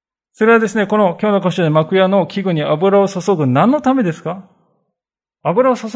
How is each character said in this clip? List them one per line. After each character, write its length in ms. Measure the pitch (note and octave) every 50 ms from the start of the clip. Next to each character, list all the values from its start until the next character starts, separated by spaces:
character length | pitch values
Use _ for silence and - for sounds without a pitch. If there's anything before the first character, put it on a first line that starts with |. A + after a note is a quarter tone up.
| _ _ _ _ _ _
そ 140 | _ - A3
れ 80 | A3+ A#3
は 60 | A3+
で 100 | A3+ G3
す 80 | G3
ね、 100 | A3+ G3
こ 100 | G3+ G#3
の 200 | G#3+ G3+ F3 E3+ -
今 160 | G#3+ G#3+ G3+
日 60 | G3 -
の 60 | F3+
箇 80 | F3
所 60 | F#3+ E3+
で 60 | D3+
幕 280 | D3+ D#3 D#3+ D#3+ F#3+
屋 100 | F#3+ F#3+
の 180 | F#3+ G3 G3 E3
器 180 | - - G3+ F#3
具 100 | F#3+ E3
に 100 | D3+ D3
油 380 | C#3+ D3+ D3+ F#3 G3 G3 G3+
を 80 | G3 F#3+
注 260 | G3 F3+ - G#3 G3
ぐ 100 | D#3 C#3+
何 220 | B2+ B2 C#3 F#3 A#3+
の 120 | D4 D4
た 120 | - C4 C4+
め 100 | B3+ G#3
で 100 | E3+ -
す 100 | - -
か？ 260 | D#3+ F3+ F#3+ - - _ _ _ _ _ _ _ _ _ _ _ _ _ _ _ _ _ _ -
油 280 | D3+ F3 A#3 B3+ C4
を 40 | B3
注 140 | - A3+ A3 A#3